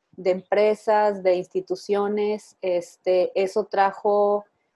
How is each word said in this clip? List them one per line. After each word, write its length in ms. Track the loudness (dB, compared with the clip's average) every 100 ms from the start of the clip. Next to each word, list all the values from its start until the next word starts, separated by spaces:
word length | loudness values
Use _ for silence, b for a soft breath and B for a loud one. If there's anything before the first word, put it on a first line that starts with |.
| _
de 180 | -6 -2
empresas, 920 | -2 -2 2 2 0 0 2 2 0
de 120 | 0
instituciones. 1200 | 0 -2 -8 -6 -6 -2 -2 0 -2 -2 -4 -8 _
Este, 720 | -4 -4 -4 -6 0 0 0
eso 300 | -2 -2 -2
trajo 840 | -2 0 0 0 0 2 2 0 -6 _ _